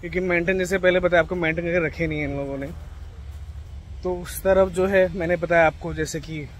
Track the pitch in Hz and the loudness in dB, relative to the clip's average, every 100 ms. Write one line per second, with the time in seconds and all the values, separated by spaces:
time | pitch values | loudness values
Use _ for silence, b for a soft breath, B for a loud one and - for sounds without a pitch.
0 | 175 170 185 175 170 185 180 190 180 180 | -4 -4 0 2 2 0 0 2 4 4
1 | 180 170 160 180 165 160 170 175 160 - | 4 4 4 0 0 0 0 0 0 -2
2 | 165 151 143 143 139 139 139 - - - | -4 -2 -4 -4 -6 -6 -8 -10 -12 -14
3 | - - - - - - - - - - | -14 -14 -14 -14 -12 -14 -12 -14 -14 -8
4 | 180 180 175 - 190 190 190 175 185 196 | -6 -6 -6 -2 4 6 4 4 4 4
5 | 185 175 165 175 165 170 160 156 170 156 | 4 2 0 0 2 6 4 2 -8 -4
6 | 156 165 143 156 139 | -4 -6 -8 -10 -10